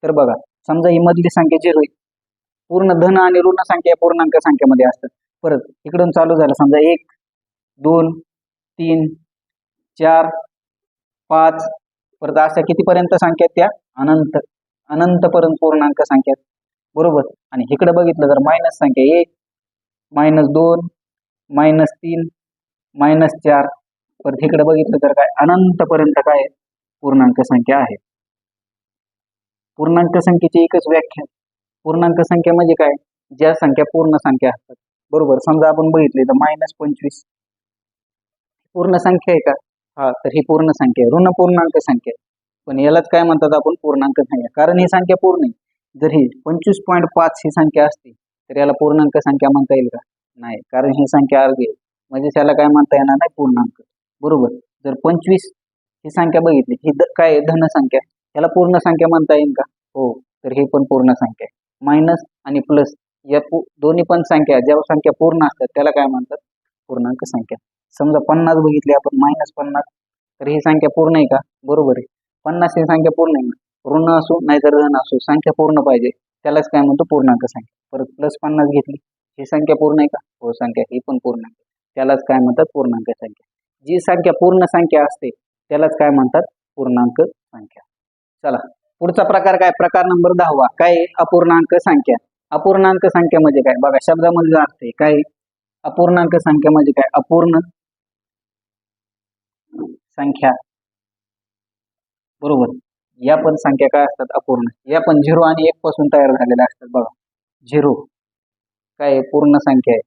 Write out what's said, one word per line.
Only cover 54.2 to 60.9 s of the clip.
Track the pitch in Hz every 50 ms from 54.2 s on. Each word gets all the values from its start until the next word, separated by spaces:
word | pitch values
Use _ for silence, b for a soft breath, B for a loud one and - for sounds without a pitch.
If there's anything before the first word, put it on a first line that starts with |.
| 139
बरोबर. | 147 156 143 123 120 123 - _ _ _ _ _
जर | 139 131 131 -
पंचवीस | 160 175 170 - 180 190 185 - - _ _ _ _ _ _ _ _ _ _ _
ही | 156
संख्या | 147 - 170 165 156 170
बघितली, | 165 165 160 139 123 - 123
ही | - _ 156
ध-, | 143 139 175 170 -
काय | - 170 165
आहे? | 156 147
धनसंख्या, | 147 156 165 165 165 156 - 156 139 127 - 135 - _ _ _ _ _ _
याला | 147 151
पूर्ण | - - 180 175 175 180 175
संख्या | 170 180 165 156 165 160
म्हणता | 165 165 160 147 156
येईल | 147 147 147 135
का? | 127 135 _ _ _ _ _ _
हो, | 135 135 123 113 120 _ _ _ _ _
तर | 131 127
ही | 135 143 131 -
पण | 143 139
पूर्ण | 131